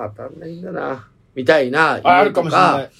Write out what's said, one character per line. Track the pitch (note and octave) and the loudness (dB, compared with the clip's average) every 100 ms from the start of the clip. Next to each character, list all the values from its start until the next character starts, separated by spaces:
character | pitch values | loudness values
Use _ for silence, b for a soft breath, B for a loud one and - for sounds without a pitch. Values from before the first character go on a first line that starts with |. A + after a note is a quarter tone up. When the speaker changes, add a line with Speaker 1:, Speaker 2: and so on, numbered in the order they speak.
| A2 G#2+ | -12 -12
Speaker 1:
当 | |
た | B2+ | -16
ん | D#3 | -14
な | E3 | -16
い | E3+ | -14
ん | |
だ | F3+ | -12
な、 | F#3 C#3+ C3 - _ _ - | -8 -8 -10 -14 _ _ -6
み | D3 | 2
た | D#3+ | 4
い | B2+ | 4
な、 | C#3+ D#3+ C3 | 0 0 2
Speaker 2:
あ、 | D#3 F3+ | 2 4
あ | |
る | F#3 | 4
か | D#3 | 0
も | E3 | 0
し | |
れ | E3+ | 2
な | F3 C#3 | 2 2
い。 | C3 b | -4 b